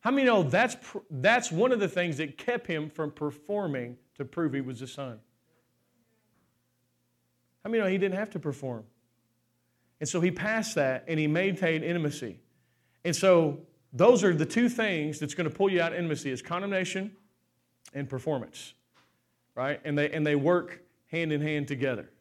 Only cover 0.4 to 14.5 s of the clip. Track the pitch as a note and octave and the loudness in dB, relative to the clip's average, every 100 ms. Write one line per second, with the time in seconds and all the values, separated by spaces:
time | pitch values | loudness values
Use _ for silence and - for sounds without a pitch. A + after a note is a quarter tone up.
0.4 | D3+ E3+ A#3+ - - G3+ - C#3+ C3 A#3+ | 4 2 2 0 -12 -14 -10 0 4 4
1.4 | A#3 D#3+ B3 B3 G3 F3+ F3 C#3 D3+ - | 2 2 2 4 0 0 -2 -2 -6 -6
2.4 | - A#3+ A#3+ D#3+ D3+ D3+ D#3 D3 D3 C#3+ | -4 -4 -2 -4 -4 -4 -6 -4 -6 -6
3.4 | - G#3 F#3+ C3+ A#2+ B2 _ _ C#3 - | -6 -4 -2 -4 -6 -12 _ _ -10 -2
4.4 | D#3+ C#3 B2+ B2 B2+ - C3+ A2 _ _ | -2 -2 -6 -8 -12 -10 -12 -12 _ _
5.4 | _ _ _ _ _ _ _ _ _ _ | _ _ _ _ _ _ _ _ _ _
6.4 | _ _ _ _ _ _ _ _ _ _ | _ _ _ _ _ _ _ _ _ _
7.4 | _ _ - A3+ G3 F#3+ F#3+ F#3 G#3 F3+ | _ _ -2 0 2 2 0 -2 -6 -6
8.4 | D3 C3+ C3+ A#2+ G#2+ _ _ _ _ _ | -6 -6 -6 -8 -10 _ _ _ _ _
9.4 | _ _ _ _ _ _ D3+ F3 F3 F3+ | _ _ _ _ _ _ -4 2 0 0
10.4 | G3+ A3 A3 - C3+ C3 - D#3+ D3+ D#3 | -2 -2 -2 0 0 0 -2 0 2 2
11.4 | F#3+ F#3 E3+ D#3+ D#3 F3 D3+ - A#2 F2+ | 0 0 0 0 0 0 -2 -4 -10 -12
12.4 | _ _ _ _ _ _ F3 E3 F#3+ F3+ | _ _ _ _ _ _ -4 2 6 6
13.4 | D#3+ C#3+ - _ _ B2 G3 B3 G3 E3 | 6 -2 -12 _ _ 4 6 8 6 2
14.4 | D#3 | 2